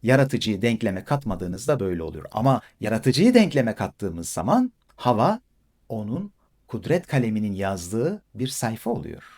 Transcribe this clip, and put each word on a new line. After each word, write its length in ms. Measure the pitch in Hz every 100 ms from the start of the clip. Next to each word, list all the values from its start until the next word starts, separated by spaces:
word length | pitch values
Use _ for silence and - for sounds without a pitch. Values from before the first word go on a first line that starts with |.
Yaratıcıyı 580 | 110 135 135 117 107 101
denkleme 420 | 117 113 113 95
katmadığınızda 760 | - 143 123 92 90 85 - 143
böyle 220 | 98 87
olur. 220 | 80 80 -
Ama 280 | - 123 127 - _
yaratıcıyı 540 | - 110 131 131 208
denkleme 400 | 247 202 143 117
kattığımız 540 | 107 101 - 98 82 85
zaman 440 | - 92 214 254 _ _ _
hava 440 | 123 113 135 226 _ _ _ _ _
onun 440 | 110 104 131 202 _ _ _ _
kudret 400 | 117 - 170 170
kaleminin 460 | 143 117 107 107
yazdığı 720 | 95 98 95 87 107 135 208 _
bir 140 | 107 131
sayfa 420 | - 120 113 -
oluyor. 340 | - - - -